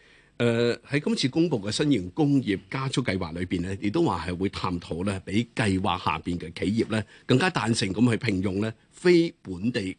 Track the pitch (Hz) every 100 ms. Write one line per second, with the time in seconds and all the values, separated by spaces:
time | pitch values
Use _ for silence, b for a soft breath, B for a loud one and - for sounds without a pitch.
0 | b b b - 120 117 120 113 - 139
1 | 180 233 131 165 175 127 98 107 151 123
2 | 90 - 143 139 113 95 - 131 135 143
3 | 123 95 87 82 90 90 90 98 101 156
4 | 160 90 87 87 98 - 95 87 - 82
5 | 98 95 - 98 117 - 110 92 98 90
6 | - 80 90 87 82 - 92 113 92 110
7 | 104 B B 131 185 156 110 117 101 95
8 | 120 110 117 95 98 95 110 - b -
9 | 180 175 170 - - 90 110 120 95